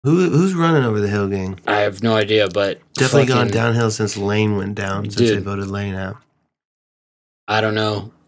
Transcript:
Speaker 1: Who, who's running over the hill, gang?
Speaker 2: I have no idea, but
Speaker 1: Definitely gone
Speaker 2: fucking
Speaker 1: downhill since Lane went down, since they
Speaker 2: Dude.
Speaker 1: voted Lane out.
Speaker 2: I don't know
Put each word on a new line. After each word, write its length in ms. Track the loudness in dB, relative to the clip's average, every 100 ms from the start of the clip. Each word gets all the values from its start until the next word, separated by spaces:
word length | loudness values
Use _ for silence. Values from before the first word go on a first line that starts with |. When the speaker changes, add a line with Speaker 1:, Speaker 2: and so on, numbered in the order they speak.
Speaker 1:
Who, 260 | 2 2 4
who's 240 | 2 2
running 300 | 2 2 2
over 160 | 2 0
the 80 | 0
hill, 220 | 0 -2
gang? 300 | -2 -6 -8 -2
Speaker 2:
I 120 | 0
have 260 | 0 0
no 120 | 0 2
idea, 340 | 2 2 2
but 300 | 0 -2 -2 _ -2
Speaker 1:
Definitely 320 | 2 4 4
gone 100 | 2 2
Speaker 2:
fucking 60 |
Speaker 1:
downhill 360 | 0 0 2 0
since 260 | 0 -4 -2
Lane 400 | -2 0 0 0
went 180 | -4 -6
down, 300 | -6 -6 -6
since 100 | 0
they 200 | 2 2
Speaker 2:
Dude. 80 | -2
Speaker 1:
voted 220 | -6 -6
Lane 280 | -6 -6 -6
out. 220 | -8 -10 _ _ _ _ _ _ _ _ _ _ _ _ -4
Speaker 2:
I 140 | 0
don't 140 | 0 0
know 360 | -2 -2 -8 _